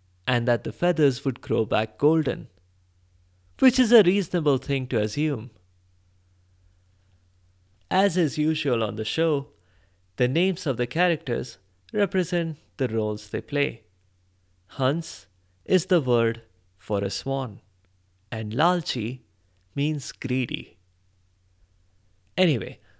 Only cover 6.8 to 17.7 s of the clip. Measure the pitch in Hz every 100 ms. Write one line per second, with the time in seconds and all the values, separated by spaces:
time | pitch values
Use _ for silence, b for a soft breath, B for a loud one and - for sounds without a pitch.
6.8 | _ _ _ _ _ _ _ _ _ _
7.8 | - 180 202 165 151 156 151 156 143 117
8.8 | 107 107 110 - 165 143 135 _ _ _
9.8 | _ _ _ - 127 147 190 185 151 120
10.8 | 120 160 180 165 - 120 127 - _ _
11.8 | _ 214 202 190 175 175 165 147 _ -
12.8 | 127 110 107 107 - 107 - 143 135 117
13.8 | _ _ _ _ _ _ _ _ _ -
14.8 | 131 165 - - - _ _ _ - 175
15.8 | - 175 123 120 113 113 - _ _ _
16.8 | - 101 101 - 135 135 123 104 -